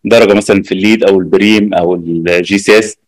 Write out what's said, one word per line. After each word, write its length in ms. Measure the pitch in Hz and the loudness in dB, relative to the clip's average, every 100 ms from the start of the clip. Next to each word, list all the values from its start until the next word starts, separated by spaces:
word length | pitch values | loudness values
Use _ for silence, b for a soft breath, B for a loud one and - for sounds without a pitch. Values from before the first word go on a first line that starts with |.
درجه 300 | 113 117 104 | 2 2 4
مثلًا 300 | 101 104 98 | 2 2 -2
في 80 | 95 | -2
الليد 320 | 92 104 110 | -4 0 0
او 160 | 98 98 | 2 0
البريم 540 | 85 95 104 107 104 | 0 0 2 0 0
او 220 | 92 85 | -2 -2
الجي 600 | 90 82 82 85 87 90 98 | -4 -6 -6 -2 -2 -2 -4
ساس. 400 | - 107 110 - | 2 0 0 -12